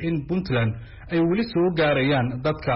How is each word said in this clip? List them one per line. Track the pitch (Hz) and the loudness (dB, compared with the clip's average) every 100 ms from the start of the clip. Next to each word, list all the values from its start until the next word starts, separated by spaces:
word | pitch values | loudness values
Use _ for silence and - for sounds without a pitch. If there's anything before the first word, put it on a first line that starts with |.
in | 165 160 135 | -2 -4 -2
Puntland | 180 160 120 110 - - - - | -4 0 0 0 -2 -12 -18 -2
ay | 170 | 2
weli | 170 196 | 2 2
soo | 226 170 180 | 0 2 2
gaarayaan | 160 151 135 135 139 123 123 | 2 2 2 2 2 0 -2
dadka | 156 156 - | -2 -2 -2